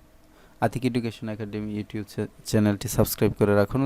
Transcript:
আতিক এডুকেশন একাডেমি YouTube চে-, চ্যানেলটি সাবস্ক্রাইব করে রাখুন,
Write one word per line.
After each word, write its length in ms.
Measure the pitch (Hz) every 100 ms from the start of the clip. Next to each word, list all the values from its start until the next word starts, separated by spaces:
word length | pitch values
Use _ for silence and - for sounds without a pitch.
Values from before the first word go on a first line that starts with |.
| _ _ _ - - -
আতিক 240 | 113 120
এডুকেশন 440 | 127 120 117 - 113
একাডেমি 520 | 107 104 104 107 104
YouTube 280 | 104 110 101
চে-, 120 | - 104 -
চ্যানেলটি 440 | - 110 104 101 101
সাবস্ক্রাইব 440 | - 127 - 107 -
করে 160 | 104
রাখুন, 260 | 101 101 131